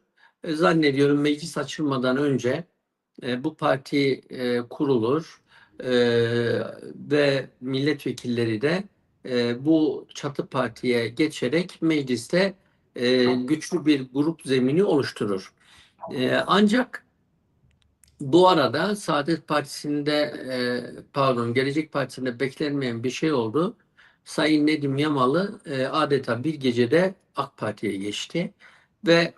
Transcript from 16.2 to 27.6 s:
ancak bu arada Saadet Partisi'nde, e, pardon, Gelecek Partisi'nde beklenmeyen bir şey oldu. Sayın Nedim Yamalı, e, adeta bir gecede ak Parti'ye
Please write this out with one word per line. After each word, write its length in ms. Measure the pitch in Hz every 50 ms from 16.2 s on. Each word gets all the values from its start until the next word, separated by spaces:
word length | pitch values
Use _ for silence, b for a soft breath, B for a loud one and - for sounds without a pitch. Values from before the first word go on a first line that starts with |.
| 127 131 131 135 -
ancak 580 | - 175 202 214 208 214 254 247 - - - _ _ _ _ _ _ _ _ _ _ _ _ _ _ _ _ _ _ _ _ _ _ _ -
bu 280 | 147 135 151 175 180 180
arada 460 | 185 160 131 120 120 151 180 208 208
Saadet 520 | 208 - - 151 147 143 - - 139 -
Partisi'nde, 840 | - 151 147 143 - - - - 147 147 147 143 151 151 147 147 147 151 151 - 127
e, 60 | 131 123 123 123 123 123 120 - - - - _ -
pardon, 400 | 139 135 135 127 120 117 117 117
Gelecek 380 | 131 135 143 139 156 151 -
Partisi'nde 480 | - 143 131 - - 127 127 127 120 120
beklenmeyen 640 | 139 135 - - 156 147 143 139 131 123 117 117 117
bir 80 | 127
şey 220 | - - 160 156 151
oldu. 420 | 127 113 110 107 110 165 226 - _ _ _ _ _ - - _ _ _
Sayın 420 | - - - 151 151 156 151 147
Nedim 300 | 151 156 147 143 135 135
Yamalı, 640 | 139 151 156 147 135 123 127 147 175 196 202 208 - -
e, 200 | 175 139 131 131
adeta 580 | 135 139 156 151 143 143 127 - 127 117 120 127
bir 100 | 160 151
gecede 640 | 143 135 127 113 120 123 120 147 170 185 190 190 _ _ _ -
ak 220 | - 123 - _
Parti'ye 400 | -